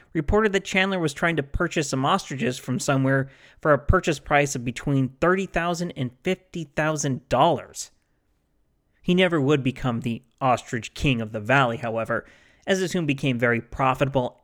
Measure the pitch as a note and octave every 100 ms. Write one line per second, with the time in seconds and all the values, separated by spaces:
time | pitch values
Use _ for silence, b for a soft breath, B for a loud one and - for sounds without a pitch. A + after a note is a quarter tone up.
0 | b E3 C#3+ G#3 A3 F#3+ F#3+ G3 F#3+ F#3+
1 | D#3+ - E3+ E3 C#3 - E3+ F3 D3 C3+
2 | C#3 F#3 - C3+ A#2 B2+ - B2 - C3+
3 | C3 C3+ C3+ B B B D#3+ C#3+ - F#3
4 | F3 D3+ - D3 C#3+ C3+ A#2+ - - C#3
5 | C3 - E3 F#3+ F#3+ F3 E3+ E3+ F3 -
6 | B2+ - F#3 F#3 _ E3+ D#3+ - D#3 D#3
7 | C#3+ B2 - B2 E3 E3 F#2 - - _
8 | _ _ _ _ _ _ _ _ _ _
9 | - F3+ F#3 E3 C3+ D3 B2+ - B2 A#2
10 | A#2+ A2 _ - C3+ A#2 - A#2+ - -
11 | D3 A#2+ G#2+ A2 G#2 C3+ B2+ A#2 A#2+ A2+
12 | A2 A2+ - b b b - F#3+ F#3 F#3
13 | D3+ D3 C#3+ A#2+ A#2+ A#2 - - C3+ B2+
14 | C3+ C3+ B2+ -